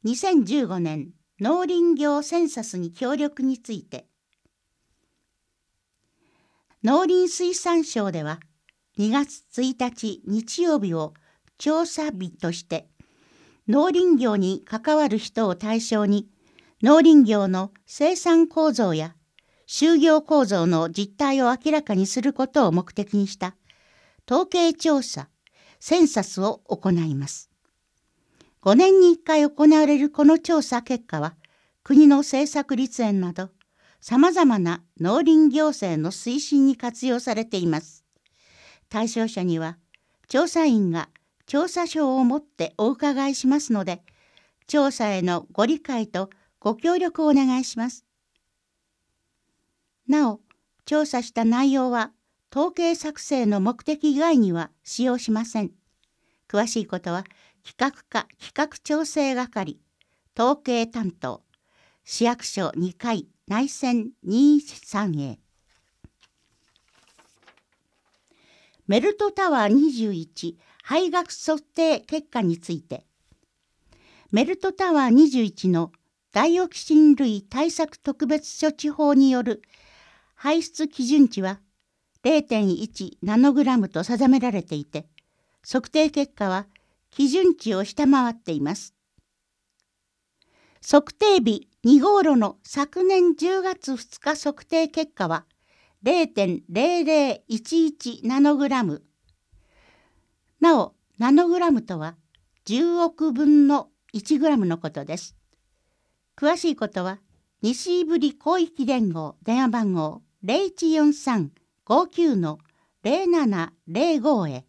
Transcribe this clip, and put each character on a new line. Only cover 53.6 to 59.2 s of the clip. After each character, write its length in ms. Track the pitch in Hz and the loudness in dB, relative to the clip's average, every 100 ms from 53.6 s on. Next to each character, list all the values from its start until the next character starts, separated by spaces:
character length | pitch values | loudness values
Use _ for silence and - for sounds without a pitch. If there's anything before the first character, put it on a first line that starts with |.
目 200 | 190 247 | -2 -4
的 300 | - 302 302 | -6 -2 0
以 60 | 277 | 0
外 200 | 330 294 | 2 2
に 140 | 202 | 2
は 200 | 170 160 _ | -2 -6 _
使 220 | - - 254 | -16 -4 -2
用 120 | 247 | -2
し 140 | 240 | -2
ま 140 | 220 226 | -4 -4
せ 160 | 226 | -6
ん。 100 | 202 _ _ _ _ _ _ _ _ | -6 _ _ _ _ _ _ _ _
詳 180 | 208 226 | -4 -2
し 140 | 226 | -4
い 40 | 208 | -6
こ 140 | 180 | -8
と 120 | 180 | -8
は、 120 | 175 196 _ _ _ - | -8 -10 _ _ _ -20
企 80 | _ | _
画 260 | 269 - _ | -6 -6 _
課 220 | 226 - _ | -8 -8 _
企 140 | - | -14
画 240 | - 302 - | -6 -6 -8
調 260 | - 302 | -6 -4
整 320 | 311 - | -2 -4